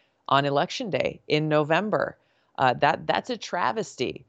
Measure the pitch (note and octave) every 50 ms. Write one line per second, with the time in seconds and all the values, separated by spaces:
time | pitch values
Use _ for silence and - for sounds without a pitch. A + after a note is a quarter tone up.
0 | _ _ _ _ _ - C3 C#3 C#3 C#3+ C#3 C#3+ E3+ F#3 - - C4+ G#3 D#3 B2+
1 | - - - - _ - - D3+ D#3 D#3 D3+ D3+ D3+ C#3+ D#3+ E3 G3+ A3 F#3 C#3+
2 | - - - _ _ _ _ _ _ _ _ - C3 B2+ B2 - - C#3+ E3 -
3 | E3 D#3 D3+ G3 - - B3 A3 - - - F3 F#3 - A3 A3 F#3+ - - -
4 | C3 F2+ - - -